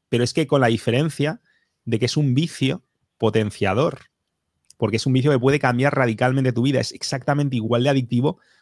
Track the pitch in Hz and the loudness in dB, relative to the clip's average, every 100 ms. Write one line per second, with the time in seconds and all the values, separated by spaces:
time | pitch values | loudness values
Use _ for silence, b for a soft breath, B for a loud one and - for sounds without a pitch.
0 | _ 117 120 - 147 143 123 117 - 120 | _ -2 0 0 0 2 2 2 0 0
1 | 160 - 143 233 _ _ _ _ - 113 | -2 -2 -4 -4 _ _ _ _ -6 -2
2 | 120 - 143 127 170 - 135 - - _ | -2 0 0 0 -2 -2 -4 -4 -10 _
3 | _ _ 110 110 107 - 98 98 160 - | _ _ 0 0 -2 -2 -2 0 -2 -4
4 | - _ _ _ _ _ _ - 107 110 | -16 _ _ _ _ _ _ -6 -2 -2
5 | 135 131 139 139 127 143 131 123 139 135 | 0 2 2 2 2 2 2 2 0 2
6 | 123 107 123 131 131 117 131 131 113 - | 0 2 0 2 0 0 0 0 -2 -6
7 | - 135 127 143 143 127 110 120 131 139 | -8 -6 -2 -2 0 -2 -2 0 2 0
8 | 120 120 139 185 _ _ | 0 0 0 -4 _ _